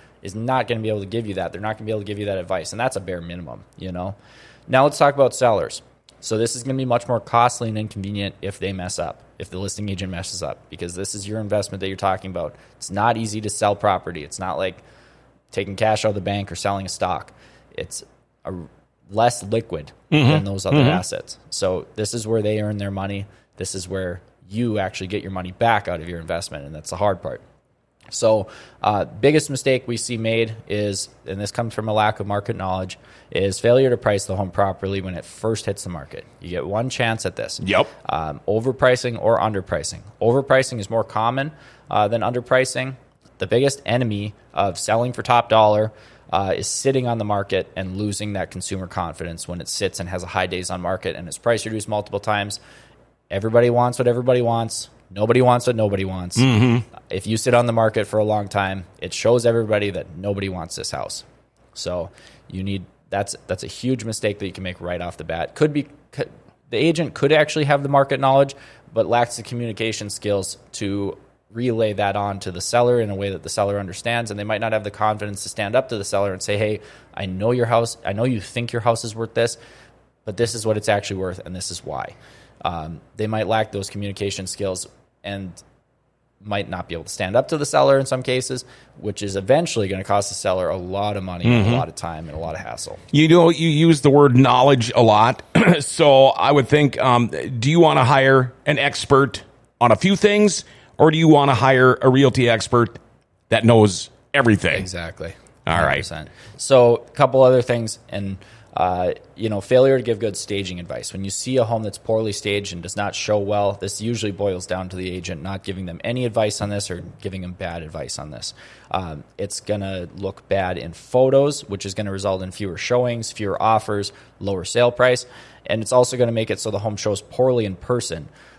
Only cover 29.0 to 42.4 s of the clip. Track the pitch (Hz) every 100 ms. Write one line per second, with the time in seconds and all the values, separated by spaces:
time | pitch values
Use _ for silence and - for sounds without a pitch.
29 | 85 101 135 151 - 131 139 127 123 117
30 | - 117 113 113 113 110 - 104 104 98
31 | - _ - 98 101 - 117 107 110 107
32 | 107 - 101 101 101 98 95 92 92 -
33 | - - _ - 98 - 113 127 135 120
34 | 107 101 - 95 95 - 98 92 98 98
35 | 92 87 - - 110 110 - 98 92 82
36 | 65 - - _ 85 90 76 104 123 -
37 | 117 113 92 - - - 92 95 - -
38 | - 80 80 73 - 107 127 117 131 127
39 | 123 113 104 117 110 101 90 85 - 85
40 | - - 113 131 135 131 131 120 98 -
41 | - 110 113 131 147 - - - - 107
42 | 104 113 107 123